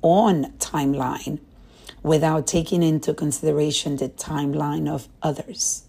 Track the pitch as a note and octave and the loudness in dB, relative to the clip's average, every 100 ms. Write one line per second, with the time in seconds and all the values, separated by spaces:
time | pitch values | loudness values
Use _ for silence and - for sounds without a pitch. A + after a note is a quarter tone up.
0 | E3+ F#3 A3+ E3+ C3+ - - D3+ C#3 C#3 | 6 6 6 4 0 -6 -6 -2 0 0
1 | B2+ - - D3 - - - - - - | -2 -4 -8 -8 -10 -20 -20 -20 -20 -8
2 | D3+ D#3 D#3+ D#3 - F3 D#3+ F3+ E3 D#3 | 0 2 4 0 0 -2 0 2 4 2
3 | - D3+ D3+ - D#3 D3 D3+ C#3+ D3+ C#3 | 0 -2 -2 0 0 2 0 0 -4 -4
4 | C3 - - D3+ C#3+ C#3+ D3 D3+ D3+ D3 | -4 -6 -6 -4 -2 -2 -2 -2 -4 -4
5 | - - D#3 C#3+ - - - - | -10 -6 -4 -4 -8 -6 -4 -4